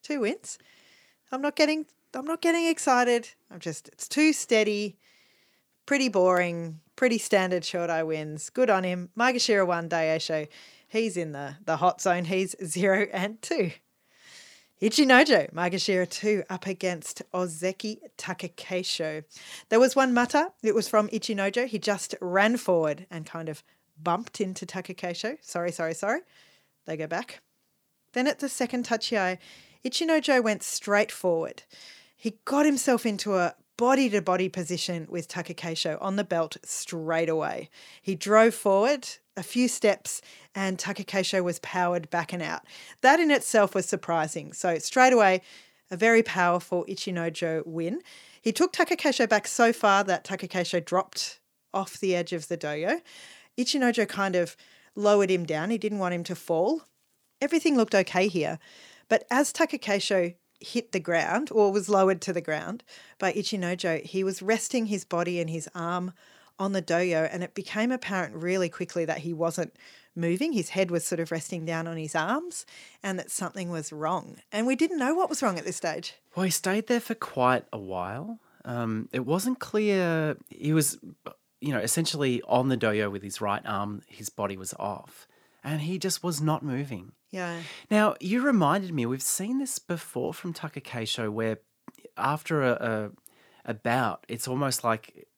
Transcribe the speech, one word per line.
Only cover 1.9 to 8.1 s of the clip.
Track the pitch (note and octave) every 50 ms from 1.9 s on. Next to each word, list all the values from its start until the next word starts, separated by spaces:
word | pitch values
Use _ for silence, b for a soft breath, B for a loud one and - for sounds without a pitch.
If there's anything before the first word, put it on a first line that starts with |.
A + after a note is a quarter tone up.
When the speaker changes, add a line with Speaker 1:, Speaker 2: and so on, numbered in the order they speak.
| _ _ _ _ -
Speaker 1:
I'm | B3+ C4
not | D4+ E4 E4
getting | - E4+ E4 E4+ E4+
excited. | E4 E4 - - D4+ B3+ B3 B3 A#3+ A#3+ A#3 A3+ - - _ _ _
I'm | - F3
just, | - E3+ D3+ - - -
it's | _ _ -
too | - - C#4+ D4+ D#4
steady, | D4 - - - A#3+ A3 G#3+ G#3 G#3 G#3 G#3 G3+ - b b b b b b b b b b b b b b b b b _
pretty | - C#4 C#4+ C4
boring, | B3+ G3 G3 F3+ F#3 F3+ F3+ F3+ F3 E3+ E3+ E3+ E3 D#3 D#3+ _ _ _
pretty | - C4+ B3 A#3
standard | A3 - - - G3 F#3 F#3 F#3 F3 D#3
Shodai | - - F3+ E3+ E3+ E3+ D#3+ D#3+
wins. | D#3